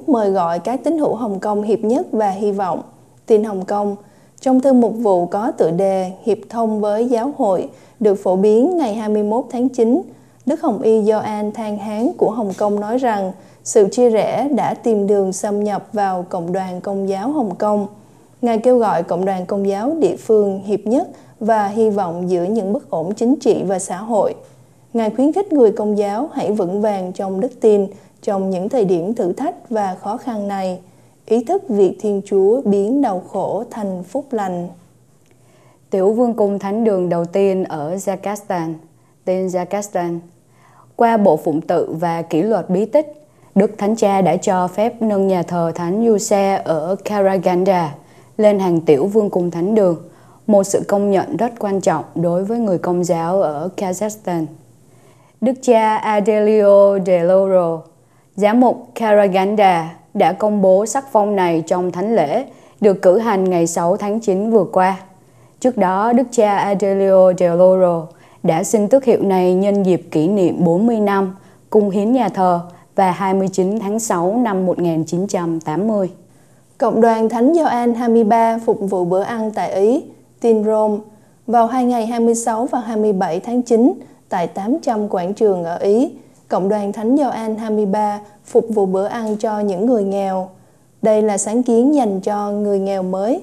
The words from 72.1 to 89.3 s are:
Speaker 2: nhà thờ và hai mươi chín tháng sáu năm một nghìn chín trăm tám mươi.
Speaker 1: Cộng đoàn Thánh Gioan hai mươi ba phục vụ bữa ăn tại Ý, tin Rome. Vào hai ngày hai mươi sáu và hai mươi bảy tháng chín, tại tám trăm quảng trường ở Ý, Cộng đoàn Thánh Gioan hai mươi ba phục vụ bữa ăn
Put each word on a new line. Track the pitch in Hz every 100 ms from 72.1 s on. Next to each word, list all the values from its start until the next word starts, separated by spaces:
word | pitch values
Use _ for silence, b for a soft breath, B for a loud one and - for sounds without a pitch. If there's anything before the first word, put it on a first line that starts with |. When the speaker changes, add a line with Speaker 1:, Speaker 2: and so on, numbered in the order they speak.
Speaker 2:
nhà | 262 208
thờ | 196 185 175 175 B B -
và | 190
hai | 175 196
mươi | 190 190
chín | 190 185 214
tháng | 196 220
sáu | 226 185 180 226
năm | 233 190 185
một | 175
nghìn | 175 160
chín | 160 170 196
trăm | 190 170 165
tám | 156 156 220
mươi. | 214 185 - b b b b b -
Speaker 1:
Cộng | 233 214
đoàn | 233 220 220
Thánh | 226 254
Gioan | 339 302 240 240
hai | 233 240
mươi | 226
ba | 220 233 226 226
phục | 226 202
vụ | 196 190
bữa | 175 185
ăn | 220 233 220
tại | 208 180
Ý, | 190 208 285 - B B B
tin | 233 220
Rome. | 214 220 214 208 214 b b b -
Vào | 233 226
hai | 262
ngày | 247 240 220
hai | 240
mươi | 233
sáu | 226 240 220 247
và | 240
hai | 220 220
mươi | 214
bảy | 190 185 170
tháng | 214 247
chín, | 247 226 254 - B B -
tại | 196 170
tám | - 202 320
trăm | 311 220 208
quảng | 196 175
trường | 208 214 185
ở | 170 175
Ý, | 196 214 320 - B B -
Cộng | 202 190
đoàn | 214 202
Thánh | 202 220 277
Gioan | 254 220 220 214
hai | 220
mươi | 214 208
ba | 214 208 208 B B
phục | - - 226
vụ | 214 196
bữa | 190 202
ăn | 240 220